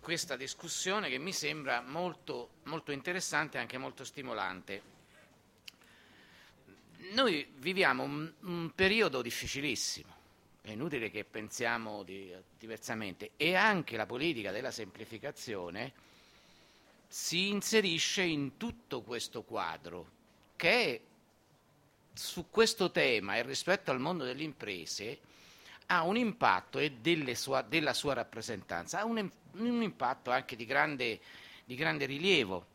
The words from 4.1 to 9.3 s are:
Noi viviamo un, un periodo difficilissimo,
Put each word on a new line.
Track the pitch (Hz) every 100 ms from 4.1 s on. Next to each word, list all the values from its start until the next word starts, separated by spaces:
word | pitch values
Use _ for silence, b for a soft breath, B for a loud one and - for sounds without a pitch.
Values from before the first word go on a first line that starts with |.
| - 127 113 95 92 87 98 - - - - - - _ _ - B B B B B B B B - - 95 - - 180
Noi | 214 262 156 - -
viviamo | 143 185 165 127
un, | 139 147 160 -
un | 196 175 165
periodo | - 190 220 190 131
difficilissimo, | 120